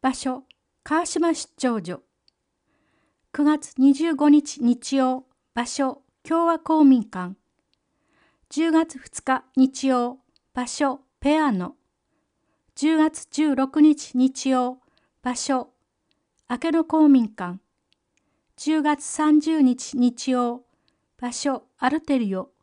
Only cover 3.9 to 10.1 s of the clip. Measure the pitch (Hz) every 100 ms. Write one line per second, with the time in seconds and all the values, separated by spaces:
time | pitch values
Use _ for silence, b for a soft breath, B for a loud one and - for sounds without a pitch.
3.9 | 277 330 285 294 294 294 - 240 240 -
4.9 | 269 254 262 262 _ _ - 240 - 262
5.9 | 277 _ _ - 330 339 330 330 320 285
6.9 | 254 - 185 180 190 _ _ _ _ _
7.9 | _ _ _ _ _ _ - 330 320 330
8.9 | 262 - - - 262 _ - 262 262 269
9.9 | 254 240